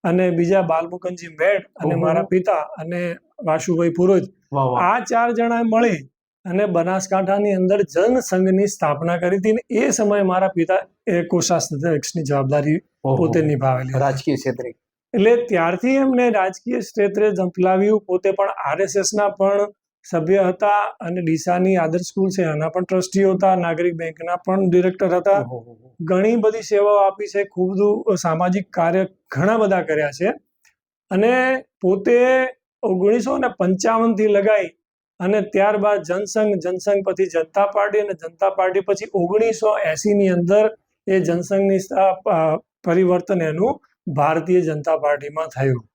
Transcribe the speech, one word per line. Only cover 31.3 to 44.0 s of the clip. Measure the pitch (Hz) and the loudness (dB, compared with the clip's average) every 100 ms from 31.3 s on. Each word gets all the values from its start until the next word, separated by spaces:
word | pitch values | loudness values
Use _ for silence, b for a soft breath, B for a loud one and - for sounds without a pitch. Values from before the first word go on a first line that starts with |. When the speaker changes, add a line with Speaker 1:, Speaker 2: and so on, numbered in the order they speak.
| 254 262 262 - _ | 2 0 -2 -6 _
Speaker 1:
પોતે | 185 196 196 240 254 262 254 - _ _ | -2 0 2 4 4 2 0 -6 _ _
ઓગણીસો | 220 185 196 233 185 170 | -4 0 2 2 0 -2
ને | 165 - | -2 0
પંચાવન | 185 190 226 226 233 208 | 0 2 0 2 2 2
થી | 214 | 2
લગાઈ | 202 202 208 175 _ _ _ _ _ | 2 4 2 0 _ _ _ _ _
અને | 185 208 | -2 -2
ત્યારબાદ | 202 202 202 214 208 202 | 0 0 2 2 0 0
જનસંઘ, | 160 185 208 220 214 196 | -2 -6 -2 -2 0 -2
જનસંઘ | 170 185 202 202 196 | -4 -4 -2 0 -2
પછી | 180 185 | -2 -2
જનતા | 165 160 196 202 | -2 -2 0 0
પાર્ટી | 202 208 202 | 0 0 0
અને | 202 | -2
જનતા | 170 165 170 196 | -8 -12 _ -2
પાર્ટી | 196 185 185 | 0 0 -2
પછી | 196 196 214 | -2 -4 -2
ઓગણીસો | 196 175 214 226 220 214 208 | -4 0 0 0 0 0 0
એંસી | 160 156 208 | -2 -2 0
ની | 202 190 | 2 2
અંદર | 175 175 208 214 220 _ _ - | 2 2 2 2 -2 _ _ -2
એ | 190 | 0
જનસંઘની | 165 170 180 196 196 190 | 0 -4 -2 0 2 0
સ્થાપ-, | 190 190 190 190 214 | -2 0 2 0 -2
અ, | 170 160 156 _ _ | 0 0 -2 _ _
પરિવર્તન | - 170 185 180 180 185 | 0 2 2 2 0 -2
એનું | 160 160 226 - _ _ | -2 0 -2 -2 _ _